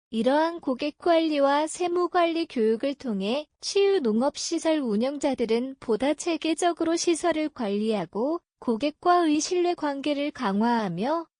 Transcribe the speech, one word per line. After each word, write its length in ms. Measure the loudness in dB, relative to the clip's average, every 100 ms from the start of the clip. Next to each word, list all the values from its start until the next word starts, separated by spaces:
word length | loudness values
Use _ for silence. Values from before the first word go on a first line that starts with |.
| _
이러한 520 | -2 2 2 2 -2
고객 360 | -4 -4 -4 -2
관리와 720 | 2 4 4 2 2 2 0
세무 400 | -2 -2 0 0
관리 380 | 2 2 0 -4
교육을 480 | 0 2 2 -2 -4
통해 500 | -4 -4 -2 -4 -6 _
치유 400 | -4 2 2 2
농업 380 | 2 2 0 -2
시설 420 | -6 -2 0 0
운영자들은 960 | 0 0 -2 -2 -2 -2 0 0 -2 -8
보다 320 | -2 0 0
체계적으로 800 | 0 -2 -2 -2 0 0 0 0 0
시설을 540 | 0 0 0 0 -2
관리하고 880 | -4 -4 -2 0 -2 -2 -4 -2 -4 _ -10
고객과의 800 | -4 -2 -2 -2 2 4 4 2
신뢰 320 | 0 0 0
관계를 580 | 0 -2 -4 -2 -2 -2
강화하며 960 | -4 -2 0 2 2 0 -2 -2 -2 -4